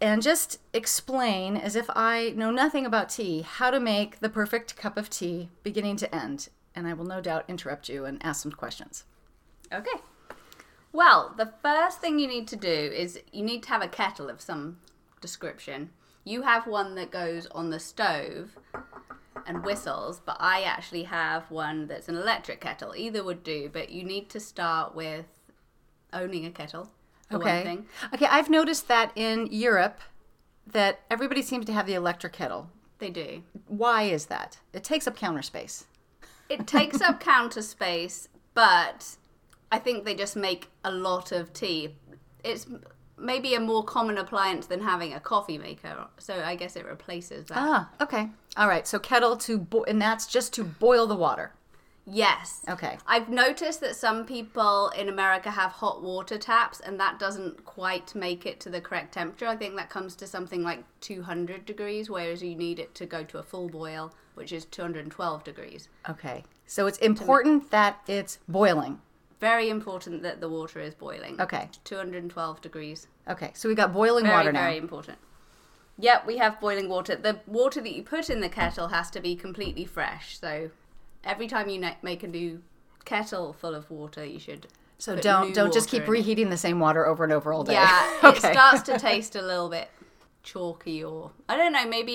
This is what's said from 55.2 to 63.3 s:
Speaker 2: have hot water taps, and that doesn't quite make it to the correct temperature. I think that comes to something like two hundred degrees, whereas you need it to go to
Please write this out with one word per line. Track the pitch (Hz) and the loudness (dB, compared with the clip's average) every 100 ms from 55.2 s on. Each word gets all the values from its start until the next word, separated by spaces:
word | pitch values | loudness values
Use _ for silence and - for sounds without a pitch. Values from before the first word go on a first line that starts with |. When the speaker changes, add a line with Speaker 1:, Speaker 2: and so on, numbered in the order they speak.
| 190 190 208 | 2 2 0
Speaker 2:
have | 202 185 | -2 -2
hot | - 208 - | -2 -4 -4
water | 180 185 185 214 | -6 -8 -6 -8
taps, | 226 233 - - | 0 2 2 -4
and | 190 196 | -10 -2
that | 196 - | -2 -2
doesn't | 196 202 185 - - | -4 -4 -8 -10 -16
quite | - 185 185 - | -8 -4 -4 -6
make | 208 180 175 185 | -8 -6 -6 -8
it | 170 | -10
to | 185 | -10
the | 175 | -12
correct | 175 175 151 | -8 -8 -8
temperature. | 185 170 202 233 | -8 -8 -6 -4
I | 220 | -4
think | 208 190 | -6 -8
that | 170 | -10
comes | 202 185 180 | -10 -10 -12
to | 196 | -12
something | 185 180 180 | -10 -6 -4
like | 170 165 - _ | -4 -6 -10 _
two | - 190 | -14 -12
hundred | 180 170 175 190 214 | -8 -6 -6 -8 -12
degrees, | 208 208 214 214 | -10 -8 -8 -6
whereas | 190 170 175 | -6 -6 -6
you | 175 165 | -8 -6
need | 170 170 | -6 -6
it | - | -10
to | - | -12
go | 180 170 | -10 -10
to | 160 | -10